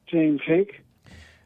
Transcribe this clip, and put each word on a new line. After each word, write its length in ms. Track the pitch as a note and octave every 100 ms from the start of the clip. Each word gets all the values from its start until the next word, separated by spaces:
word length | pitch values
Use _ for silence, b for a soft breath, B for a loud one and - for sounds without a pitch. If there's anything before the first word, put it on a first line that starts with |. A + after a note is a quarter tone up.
| -
James 320 | E3+ D#3 C#3 -
Hake. 360 | E3+ G3+ - _ _ - b b b